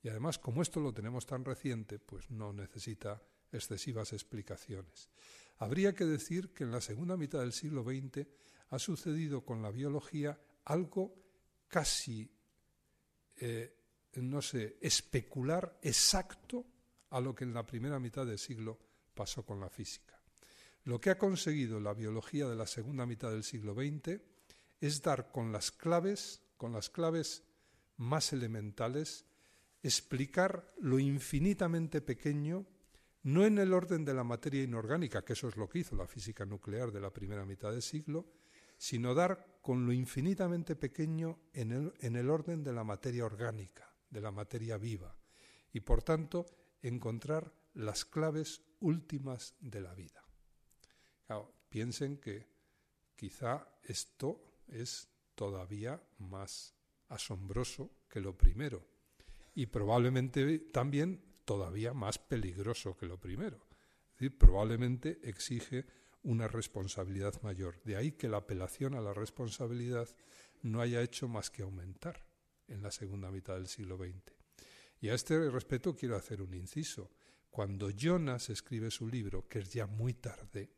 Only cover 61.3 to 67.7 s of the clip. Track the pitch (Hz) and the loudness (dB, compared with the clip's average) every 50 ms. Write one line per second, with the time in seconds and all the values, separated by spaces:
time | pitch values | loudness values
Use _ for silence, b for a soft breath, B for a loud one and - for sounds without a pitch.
61.3 | - - _ - 110 101 95 85 87 104 110 117 131 135 101 101 110 - - _ | -20 -18 _ -2 -2 0 0 -2 -2 -2 -2 -2 -2 -2 -2 -2 -2 -4 -4 _
62.3 | 135 120 104 92 85 92 98 110 - - - 98 90 - - 87 87 87 - 90 | -2 0 0 -2 -2 -2 -2 -2 -2 -2 -4 -6 -6 -6 -6 -8 -8 -8 -8 -6
63.3 | 90 117 185 220 143 - - _ b b b b b b b b _ - 127 135 | -4 -4 -4 -6 -6 -8 -16 _ b b b b b b b b _ -4 -4 -4
64.3 | 135 - - - 110 95 104 110 117 113 123 123 127 123 - 156 - - - 120 | 6 12 12 12 12 12 4 2 2 2 2 2 0 0 -2 -4 -6 -4 -8 -10
65.3 | 104 - - - 131 120 - - - 127 127 B B B B B B B _ - | -8 -6 -4 -4 -2 -4 -4 -4 -6 -6 -6 B B B B B B B _ 0
66.3 | 117 113 113 110 - 110 - - - 104 95 98 - - 95 92 95 98 95 101 | 2 2 2 0 -2 -2 -6 -4 -4 -4 -4 -4 -2 -4 -4 -2 -2 -2 -2 -2
67.3 | 98 - - 107 98 90 95 87 | -2 -2 -6 -6 -4 -4 -4 -6